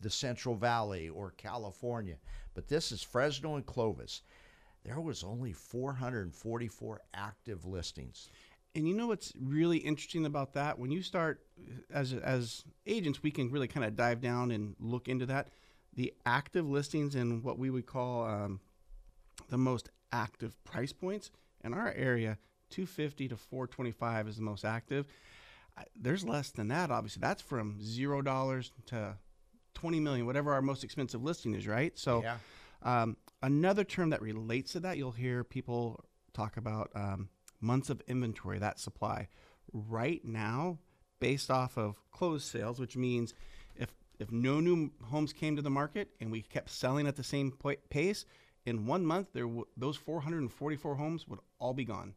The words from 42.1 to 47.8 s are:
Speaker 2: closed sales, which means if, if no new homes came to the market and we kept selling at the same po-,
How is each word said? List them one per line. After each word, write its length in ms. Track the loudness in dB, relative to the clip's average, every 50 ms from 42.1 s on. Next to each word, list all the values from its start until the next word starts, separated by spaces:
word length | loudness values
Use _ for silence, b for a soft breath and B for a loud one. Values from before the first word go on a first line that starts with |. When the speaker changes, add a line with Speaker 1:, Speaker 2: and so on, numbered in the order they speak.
Speaker 2:
closed 340 | -4 0 2 2 2 0 -4
sales, 340 | -4 -4 -2 -2 -2 -2 -4
which 160 | -6 -4 -2
means 380 | 0 2 2 4 2 2 0 -4 B B B B B B B B
if, 180 | -6 -6 -6 -6 -14 -20 -20 -10 -8
if 120 | -6 -2
no 280 | 2 4 4 6 6 6
new 320 | 6 6 6 6 4 -2 -4 -10 -8
homes 280 | -2 0 0 0 0 0
came 220 | -2 0 0 2
to 60 | 2
the 80 | 2 2
market 380 | 4 2 2 0 0 -4 -6 -6 -8 -6
and 120 | -4 -4
we 120 | -4 -4 -6
kept 260 | -4 -4 -4 -4 -4
selling 380 | -6 0 0 2 4 4 4
at 80 | 2 0
the 80 | 0 -4
same 280 | -2 0 2 2 0
po-, 240 | -2 -2 -2 -2 -2 -2